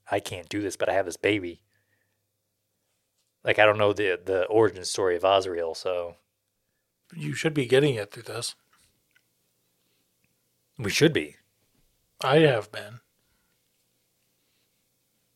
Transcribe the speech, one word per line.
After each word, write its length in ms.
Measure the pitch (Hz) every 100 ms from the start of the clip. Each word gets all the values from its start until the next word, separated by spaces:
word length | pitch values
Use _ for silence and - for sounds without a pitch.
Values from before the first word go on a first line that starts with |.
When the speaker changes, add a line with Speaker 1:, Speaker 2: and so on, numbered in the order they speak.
| -
Speaker 1:
I 80 | 101
can't 280 | - 95 -
do 120 | 104
this, 140 | 101 -
but 120 | 92
I 40 |
have 100 | 92 92
this 100 | 78
baby." 420 | 104 104 87 85 _ _ _ _ _ _ _ _ _ _ _ _ _ _ _ _ _ _
Like, 140 | 123 107
I 80 | 107
don't 120 | 107
know 140 | 104
the, 260 | 104 104 87
the 200 | 95 95 -
origin 380 | 110 107 92
story 320 | 87 - 95 87
of 80 |
Azrael, 500 | 95 98 95 85 82
so. 420 | 80 92 90 85 85 _ _ _ _ _ _ _ _ _
Speaker 2:
You 200 | 165 147
should 180 | 135 160
be 120 | 147 120
getting 280 | 131 147 117
it 140 | 104
through 100 | -
this. 300 | 110 113 120 - _ _ _ _ _ _ _ _ _ _ _ _ _ _ _ _ _ _ _ _ _ -
Speaker 1:
We 120 | 101
should 220 | - 156
be. 240 | 107 73 - _ _ _ _ _ _ _ _
Speaker 2:
I 160 | 131 151
have 340 | 156 120 101
been. 280 | 107 104 120 _ _ _ _ _ _ _ _ _ _ _ _ _ _ _ _ _ _ _ _ _ _ _